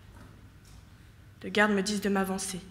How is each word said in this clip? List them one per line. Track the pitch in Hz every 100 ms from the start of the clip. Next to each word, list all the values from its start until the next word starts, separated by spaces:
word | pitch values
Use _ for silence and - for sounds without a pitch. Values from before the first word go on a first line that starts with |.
| - - - - - - - - - - - - - -
De | 190
gardes | 202 208
me | 202
disent | 196 208
de | 202
m'avancer. | 196 190 190 - 175 -